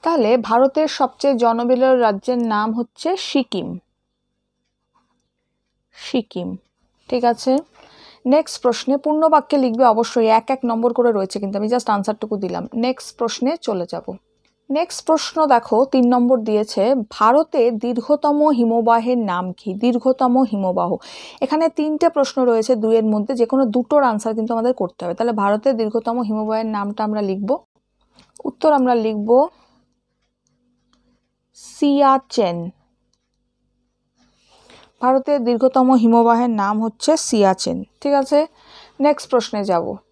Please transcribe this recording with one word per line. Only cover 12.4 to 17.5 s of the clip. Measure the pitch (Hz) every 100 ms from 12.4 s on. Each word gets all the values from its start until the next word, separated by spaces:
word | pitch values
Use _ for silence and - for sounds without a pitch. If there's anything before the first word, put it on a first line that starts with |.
| 196 175 -
নেক্সট | 240 247 262 - -
প্রশ্নে | 233 - 247 339
চলে | - 196 175
যাব। | 170 - 190 _ _ _ _ _
নেক্সট | 277 339 - -
প্রশ্ন | 320 - - 302
দেখো, | 247 - 220 269
তিন | 262 240
নম্বর | 247 240 262
দিয়েছে | 220 214 214 - 202 269 214
ভারতে | - 214 269 320